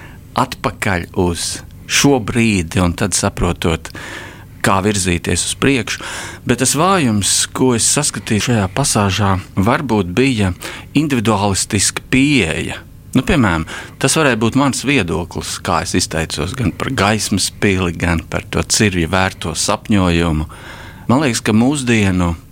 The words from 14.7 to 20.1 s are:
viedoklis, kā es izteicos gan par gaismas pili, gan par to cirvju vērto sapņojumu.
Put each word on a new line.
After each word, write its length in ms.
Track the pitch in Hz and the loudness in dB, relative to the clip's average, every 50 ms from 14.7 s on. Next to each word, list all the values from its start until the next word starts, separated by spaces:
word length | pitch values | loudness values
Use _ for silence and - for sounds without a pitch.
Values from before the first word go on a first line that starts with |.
| - - - | 0 0 0
viedoklis, 720 | 127 143 123 92 82 87 87 87 - - 90 85 - - - | 0 2 2 0 0 -2 -4 -4 -6 -8 -8 -8 -8 -8 -4
kā 180 | - 98 87 78 87 | -2 0 0 0 0
es 100 | - - | 0 0
izteicos 600 | 90 - - - 80 78 - - - 76 90 - | -2 0 0 -2 -4 -4 -4 -4 -4 -4 -4 -2
gan 160 | - 117 85 - | -2 -2 -2 -2
par 160 | - - - | -2 -4 -2
gaismas 560 | 87 90 95 104 110 104 - - 104 92 - - | 0 2 2 2 2 0 0 -2 -2 -2 -2 -4
pili, 440 | - - 117 104 95 92 92 87 82 | -2 0 0 2 2 2 0 -2 -2
gan 240 | 80 87 85 85 80 | -2 -2 0 0 -2
par 240 | - - - 85 - | -2 -4 -6 -6 -6
to 200 | - - 85 82 | -4 -4 -4 -2
cirvju 440 | - - - 113 101 92 87 80 | 0 0 2 2 2 2 0 0
vērto 460 | 78 90 95 92 95 - - - 85 76 | 0 2 2 0 0 -2 -4 -8 -6 -4
sapņojumu. 960 | - - - 101 - - - 107 98 92 87 | -2 -2 -2 -2 -2 0 2 2 4 4 4